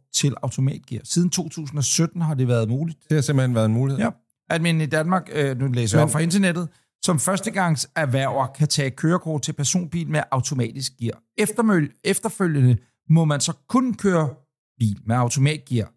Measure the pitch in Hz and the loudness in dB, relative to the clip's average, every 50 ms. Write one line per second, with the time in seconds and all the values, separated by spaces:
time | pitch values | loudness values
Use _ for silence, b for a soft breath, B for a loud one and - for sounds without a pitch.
0 | _ _ - - - 139 - - - 123 - - 131 135 - - - - 123 107 | _ _ -4 0 0 0 0 -2 -6 -6 -2 0 -2 -2 -2 -4 -12 -10 -10 -10
1 | - - - 170 175 180 - 185 - 160 - 165 151 135 156 147 127 - - - | -8 -4 -2 0 0 0 0 -2 -6 -6 -8 -10 -10 -8 -4 -4 -2 -2 0 0
2 | 165 165 - 175 165 156 151 131 131 120 123 117 113 107 123 139 160 165 156 _ | 0 0 0 -4 -4 -2 0 0 0 2 2 0 0 0 -2 -2 -4 -4 -6 _
3 | _ - 156 151 131 - 143 131 127 127 120 113 110 107 110 120 135 135 135 160 | _ 0 0 0 2 2 2 2 2 2 2 2 2 2 2 2 0 0 0 0
4 | 220 233 - _ _ _ _ _ _ - 165 165 165 170 165 160 156 135 160 156 | -2 -2 -4 _ _ _ _ _ _ -4 -2 0 0 0 0 0 0 0 0 0
5 | 156 175 185 180 - - - 156 143 135 131 120 135 135 123 123 117 104 107 - | 0 2 0 -2 -2 -4 -2 -2 0 0 0 -2 -2 0 0 0 0 2 4 4
6 | 151 151 - 151 165 170 170 202 190 180 165 175 175 - b b b b b - | 4 4 2 0 0 2 2 2 2 2 0 0 -4 -6 b b b b b -6
7 | - - 175 135 - 185 196 190 196 226 - 196 180 170 151 123 - - - 165 | -2 0 0 0 0 0 -2 -2 -2 -4 -2 0 2 2 2 0 -2 -6 -2 -2
8 | 156 131 120 135 135 131 120 139 127 123 - - 151 147 - 156 139 131 127 - | -2 0 0 0 0 0 0 -2 -2 -2 0 -2 0 0 2 0 -2 -2 -4 -2
9 | - 160 175 175 - 160 156 143 - 160 143 - 139 - - 180 175 147 - 170 | 0 0 0 0 0 -2 -4 -4 -4 -6 -6 -4 -2 0 0 -2 -2 -2 -4 -4
10 | 160 143 151 151 - - 135 127 117 - 147 131 120 113 127 139 131 - - - | -4 -2 -2 -2 -2 0 -2 -2 -2 -2 -2 -2 -2 -4 -4 -8 -10 -10 -8 -6
11 | 120 110 - - _ _ - - 214 214 214 - 226 220 202 170 147 143 - _ | -8 -8 -8 -8 _ _ -2 -2 -2 -2 0 0 2 2 2 2 0 -2 -6 _
12 | - 180 196 - - 208 - - 190 170 151 139 127 127 120 - b b b b | -4 -2 -2 -2 -2 -6 -6 -4 -4 -2 2 4 4 4 4 2 b b b b
13 | b - 156 165 165 151 147 139 - - - _ _ - - 262 254 254 208 - | b 2 4 4 4 2 0 0 -2 -4 -6 _ _ -2 0 0 0 0 -4 -2
14 | - 196 180 165 156 131 - - _ _ _ _ _ _ _ - 117 104 98 - | 0 2 2 2 0 0 -4 -10 _ _ _ _ _ _ _ -2 0 0 0 -2
15 | - 107 117 127 123 117 - 135 135 147 156 147 - - 127 113 101 - _ | -4 -2 0 0 0 0 2 2 2 2 0 -2 -6 -4 -2 -2 -2 -4 _